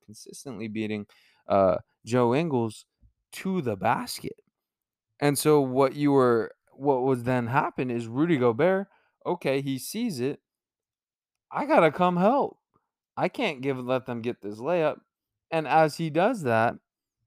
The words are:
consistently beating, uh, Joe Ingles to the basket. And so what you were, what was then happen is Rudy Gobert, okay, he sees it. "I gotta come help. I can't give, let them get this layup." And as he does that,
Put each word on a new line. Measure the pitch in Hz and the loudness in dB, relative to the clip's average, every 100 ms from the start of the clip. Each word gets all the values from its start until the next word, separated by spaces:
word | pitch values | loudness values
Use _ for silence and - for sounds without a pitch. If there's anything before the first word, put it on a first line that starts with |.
consistently | _ 107 - - 139 101 113 | _ -20 -20 -18 -14 -10 -8
beating, | 107 107 107 101 _ _ _ - | -6 -4 -6 -8 _ _ _ 0
uh, | 98 95 - - _ 110 | 4 4 2 -4 _ -2
Joe | 123 120 | 2 2
Ingles | 131 170 127 113 - _ _ _ _ _ | 2 0 -2 -2 -6 _ _ _ _ _
to | - 190 185 | -10 -4 -2
the | 123 98 | -2 -2
basket. | 107 131 247 - - - _ _ _ _ _ _ _ - | -2 -2 -4 -10 -12 -14 _ _ _ _ _ _ _ -2
And | 143 139 | -2 0
so | 156 151 | 4 4
what | 131 127 135 147 | 4 2 2 2
you | 143 | 2
were, | 139 127 117 101 - _ | 4 4 4 0 -10 _
what | - 143 131 | -6 0 2
was | 131 127 | 2 0
then | 120 127 117 | 0 -2 0
happen | 139 339 - 127 | 0 -2 -4 -4
is | 117 113 | -4 -4
Rudy | 123 175 143 | -2 0 4
Gobert, | 123 117 175 190 196 _ _ _ - | 2 2 0 0 -4 _ _ _ -8
okay, | 175 147 135 | -4 -2 -2
he | 139 131 | -4 -6
sees | - 214 240 135 | -8 -6 -6 -4
it. | 127 - _ _ _ _ _ _ _ _ _ _ _ | -4 -6 _ _ _ _ _ _ _ _ _ _ _
"I | - 269 | -6 2
gotta | 285 160 | 4 4
come | - 180 175 | 2 0 2
help. | 196 277 - - _ _ _ _ _ - | 2 2 -2 -6 _ _ _ _ _ -6
I | 175 | -6
can't | - 220 131 | -2 -4 -4
give, | 139 127 | -6 -6
let | 123 131 123 | -2 -4 -4
them | 120 | -8
get | 120 107 | -6 -8
this | 101 107 | -10 -10
layup." | 135 175 151 - _ _ _ _ - | -4 0 0 -4 _ _ _ _ -8
And | 165 143 | -6 0
as | 156 156 - | 2 2 0
he | 165 | -4
does | 151 202 233 | 0 0 0
that, | 131 113 113 - _ _ _ _ | 0 2 2 -2 _ _ _ _